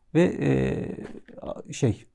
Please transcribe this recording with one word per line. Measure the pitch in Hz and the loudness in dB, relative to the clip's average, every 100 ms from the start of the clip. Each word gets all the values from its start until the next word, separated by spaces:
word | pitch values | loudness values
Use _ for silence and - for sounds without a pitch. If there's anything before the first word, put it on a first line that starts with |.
| _ | _
ve, | 156 | 2
e, | 180 - 139 135 131 - - - - - - - | 2 2 2 4 2 0 -4 -8 -12 -16 -18 -14
a-, | - - - | -12 -10 -12
şey, | 143 131 - - | -2 0 0 -6